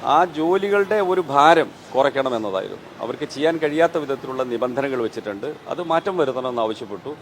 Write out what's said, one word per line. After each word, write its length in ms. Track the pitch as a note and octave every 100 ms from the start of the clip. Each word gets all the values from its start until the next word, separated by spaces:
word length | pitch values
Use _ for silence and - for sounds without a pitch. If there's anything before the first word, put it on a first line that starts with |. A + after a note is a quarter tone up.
| B2+
ആ 40 | C#3+ F3+ D3+
ജോലികളുടെ 600 | D#3+ F#3+ G3+ G3+ G3 G#3 F#3+
ഒരു 120 | F#3 D#3+
ഭാരം 340 | C#3 D3 E3 A#2+ - -
കുറയ്ക്കണമെന്നതായിരുന്നു. 920 | B2+ C#3 C3+ C3+ A#2+ G#2+ F#2+ G2 F#2+ - -
അവർക്ക് 240 | A2+ C3 D3
ചെയ്യാൻ 200 | - D3+ E3
കഴിയാത്ത 340 | D#3 D3 E3 E3
വിധത്തിലുള്ള 380 | D3 C3+ C3 C3 B2+
നിബന്ധനകൾ 460 | A#2 B2 A#2+ C#3 B2+ A2+
വെച്ചിട്ടുണ്ട്, 420 | A#2 G#2 G2+ C3+ D#3 -
അത് 100 | C3+ E3+
മാറ്റം 220 | E3 E3 F#3
വരുത്തണമെന്ന് 420 | C#3+ B2+ B2+ A#2+ A2
ആവശ്യപ്പെട്ടു. 440 | G#2+ A2+ G2 F2 D3+